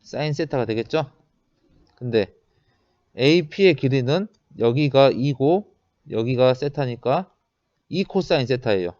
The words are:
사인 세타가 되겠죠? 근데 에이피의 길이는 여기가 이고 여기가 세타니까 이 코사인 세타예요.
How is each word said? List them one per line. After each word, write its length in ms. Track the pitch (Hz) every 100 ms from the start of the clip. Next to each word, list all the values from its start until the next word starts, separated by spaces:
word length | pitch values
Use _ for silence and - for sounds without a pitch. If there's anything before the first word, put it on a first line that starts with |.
사인 320 | _ 113 151
세타가 340 | 147 160 139 110
되겠죠? 440 | 110 117 156 151 _ _ _ _ _ _ _ _ _
근데 360 | 123 117 95 _ _ _ _ _ _ _ _ -
에이피의 580 | 131 170 156 - 190
길이는 540 | 156 135 135 123 160 214 _ _ -
여기가 520 | 117 120 147 135 135
이고 640 | - 139 131 135 180 208 _ _ _ -
여기가 440 | 110 117 123 127
세타니까 800 | 127 143 143 131 120 - 143 190 _ _ _ _ _ _
이 160 | -
코사인 420 | 196 196 165 165 123
세타예요. 440 | 127 123 101 87 87